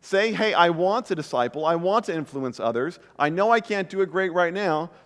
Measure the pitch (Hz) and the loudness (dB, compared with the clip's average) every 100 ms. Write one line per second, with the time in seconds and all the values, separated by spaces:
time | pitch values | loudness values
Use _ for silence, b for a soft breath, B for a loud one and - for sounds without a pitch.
0 | - 196 220 196 220 190 175 165 180 220 | 0 0 0 0 0 4 4 4 0 0
1 | 240 175 151 123 123 143 156 170 175 214 | -2 -6 -4 -2 -2 0 0 0 2 0
2 | 220 165 143 139 131 113 113 117 139 175 | 0 -6 -6 -6 -6 -4 -2 -2 -4 -8
3 | B B 147 165 208 233 226 202 180 190 | B B -2 0 2 2 0 -4 -4 -2
4 | 190 165 190 170 175 175 202 156 165 B | -2 0 -2 0 0 0 0 0 -2 B